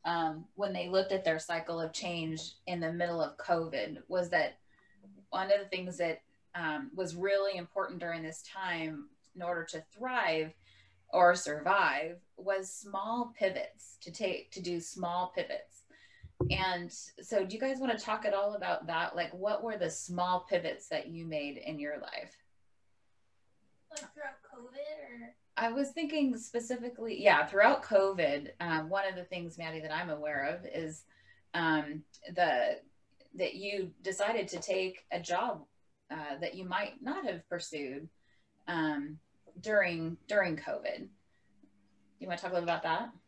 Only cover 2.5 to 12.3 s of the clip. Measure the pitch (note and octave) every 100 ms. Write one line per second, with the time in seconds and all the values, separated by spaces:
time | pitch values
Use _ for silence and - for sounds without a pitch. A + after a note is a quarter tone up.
2.5 | - - F3 E3 E3+ F3 E3+ D3 - -
3.5 | E3+ E3 C#3 G#2+ D3+ - F3+ F3 F3 -
4.5 | - _ _ _ _ - - - F#3 G3
5.5 | G3+ G3 F#3 F3+ F3 E3+ D#3+ _ _ _
6.5 | F3 D#3+ D3+ C3+ F3+ F3 E3+ G3 G3 G3
7.5 | F#3 F3 G3 F#3 F3+ E3+ E3 D#3+ E3 -
8.5 | F#3+ F#3 E3+ D#3+ D3+ - _ _ F3+ F3
9.5 | E3+ E3 D#3+ - G#3 B3+ B3 F#3 D#3+ D#3
10.5 | - - - - _ _ F3+ F3 F3 -
11.5 | D3+ D#3 G3 D#3+ C#3 D#3+ F3+ _